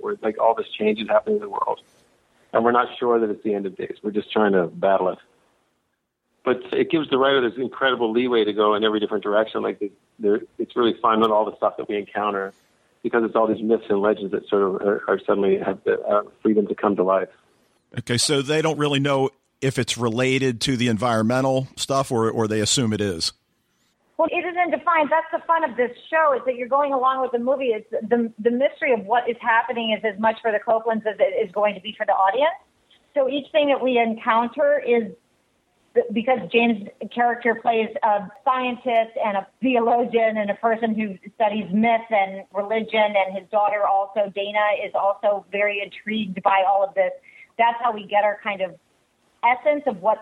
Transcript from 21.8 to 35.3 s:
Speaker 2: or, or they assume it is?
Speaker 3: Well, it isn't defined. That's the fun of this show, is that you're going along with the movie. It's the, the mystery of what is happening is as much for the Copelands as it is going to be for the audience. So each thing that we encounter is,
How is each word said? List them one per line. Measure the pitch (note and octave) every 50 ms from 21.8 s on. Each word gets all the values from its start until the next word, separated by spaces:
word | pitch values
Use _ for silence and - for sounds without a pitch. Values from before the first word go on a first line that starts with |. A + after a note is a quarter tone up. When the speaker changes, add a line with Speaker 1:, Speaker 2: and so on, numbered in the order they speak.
| - - C3+ C3+ C3+ -
Speaker 2:
or, | C3 A2+ A2+ A2
or | - A#2 A2
they | G#2 G#2+ A2
assume | G#2 - - C#3+ A#2+ A2 G#2+
it | G2
is? | G#2 G2+ F2 E2 - - - _ _ _ _ _ _ _ _ _ _ _ _ _ _ _ _ -
Speaker 3:
Well, | D#4+ D#4 E4
it | F4 E4
isn't | F4+ E4+ F4+ F4 E4 D4+
defined. | C#4 - F4 E4+ D#4+ D4+ A#3+
That's | D4+ D#4+ D#4+ -
the | E4+ D#4 -
fun | - E4 E4 D#4+
of | B3+ G#3
this | A#3+ B3 A#3 A#3+ - - -
show, | D#4+ D#4+ D#4+ D4 C4+
is | A#3 -
that | C4 B3
you're | A#3+ B3
going | A3 C4 C#4 C#4+ C#4
along | C#4 B3+ B3+ C4 C4 C4
with | C4 B3
the | A#3+ A#3
movie. | A#3+ B3+ C#4 C4 C4+
It's | A#3+ G#3+ G#3+ - -
the, | A3+ - A3 F#3+ A#3+ A#3+ A#3 A3+ -
the | - G#3 A#3+
mystery | A#3+ B3 C#4 D#4+ - - D#4+ C#4+
of | A#3+ G#3 F#3+
what | G3 A#3+ A#3+ A#3+ A#3+
is | A3+ -
happening | - A#3+ A3+ A#3 A#3+ A#3+ A#3 A#3 A3+ A3 G#3+
is | F#3 A3
as | A3 G3 G3
much | A3 A3 A3+ A3+
for | - A3+
the | G#3 G3
Copelands | - A#3+ A3+ A3 A3+ A#3 A3 A3 G#3+
as | G#3+ G3 -
it | G3 G3 F#3 - A3
is | F3+ -
going | G#3 G#3 G#3 G3
to | F#3
be | - G#3+ G#3
for | - G#3+
the | G#3
audience. | F#3+ - F#3+ G3 F#3+ B3+ D4 E4 C5+ - _ _ _ _ _ _ _ _ _ _ -
So | D4 C4 B3
each | C#4 C#4+ C4+ - -
thing | D#4 D4 C#4+
that | C4+ -
we | A#3+ B3+ B3
encounter | A#3 A#3 A3+ G#3+ A3 - B3 A3 A#3 A#3+ A#3 - C#4+ C#4+ C#4+ D4 C#4 -
is, | A#3 A#3+ A#3 G#3+ F#3 F#3 - _ _